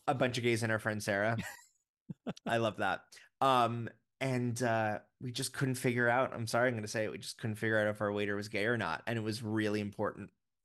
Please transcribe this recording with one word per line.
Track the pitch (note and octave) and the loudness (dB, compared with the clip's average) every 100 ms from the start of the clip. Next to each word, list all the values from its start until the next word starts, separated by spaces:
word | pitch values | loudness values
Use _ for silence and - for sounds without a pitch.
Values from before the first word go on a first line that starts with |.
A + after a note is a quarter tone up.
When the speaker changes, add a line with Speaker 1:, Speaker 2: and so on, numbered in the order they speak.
| - | -2
Speaker 1:
A | |
bunch | B2+ B2+ B2 | 2 2 2
of | |
gays | A#2+ A2+ | 2 2
and | A2+ | 2
our | A2 | 0
friend | A2 G#2+ | 0 -2
Sarah. | G#2+ G2 G#2+ A#2 - - - _ _ _ | 2 2 4 2 -4 -12 -20 _ _ _
Speaker 2:
<laughs> | - - - - - | -18 -14 -12 -8 -2
Speaker 1:
I | A#2 | 0
love | A2+ G2 | 0 0
that. | G2+ F2 - - - - | -2 -2 -6 -20 -16 0
Um, | C3+ B2+ A#2 A#2 A2+ - _ - | 4 4 4 0 -8 -12 _ -6
and, | C3+ B2+ B2 A#2 | -2 0 0 0
uh, | B2 A2+ G#2+ G#2 - - | 0 2 0 -2 -8 -14
we | C3 | -8
just | A#2+ C3+ | -6 -6
couldn't | - C3+ B2+ | -2 -2 0
figure | C3 A#2+ A#2+ | 0 2 4
out, | A#2+ C3 | 4 2
I'm | - A2+ | -2 -2
sorry, | A#2+ B2 | 2 2
I'm | |
gonna | A#2 G#2 | 0 -2
say | A2+ | -2
it, | G#2+ | -2
we | F2+ | -4
just | - - | -10 -8
couldn't | A2+ G#2+ | -6 -2
figure | A2 A2 | 2 2
out | G#2 | 2
if | G#2 | 0
our | G#2 | 0
waiter | G#2 G#2 G2+ | 0 0 -2
was | G#2 | -4
gay | G#2+ G#2+ | -2 0
or | A#2+ | 0
not, | F2 D#2+ - | -2 -4 -4
and | A#2 | -4
it | |
was | A2 G#2+ | -2 -4
really | G#2+ A2 G#2+ G#2 | -2 0 2 0
important. | G2+ G#2 G#2 - G2 _ _ _ | -2 -4 -4 -4 -12 _ _ _